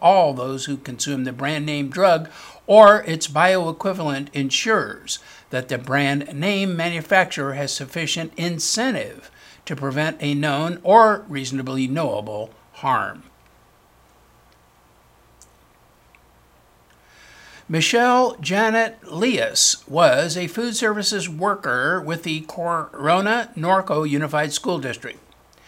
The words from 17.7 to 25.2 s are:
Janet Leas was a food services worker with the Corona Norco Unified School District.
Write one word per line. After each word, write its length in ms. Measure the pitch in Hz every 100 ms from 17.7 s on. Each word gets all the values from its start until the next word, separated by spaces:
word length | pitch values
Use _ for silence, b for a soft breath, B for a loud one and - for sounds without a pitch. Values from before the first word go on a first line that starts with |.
| 160 156 233 247 247 254 -
Janet 720 | 147 190 220 226 226 226 -
Leas 720 | 156 240 196 113 - - - -
was 480 | 147 165 127 165 165
a 100 | 170
food 300 | 220 240 220
services 520 | 220 214 196 214 175
worker 720 | 156 196 196 143 123 139 180
with 220 | 151 165
the 180 | 165 156
Corona 1080 | 156 - 170 165 156 - 143 180 196 233 226 -
Norco 520 | 160 190 190 151 156
Unified 440 | 143 151 151 156
School 260 | - - 170
District. 400 | 135 113 120 -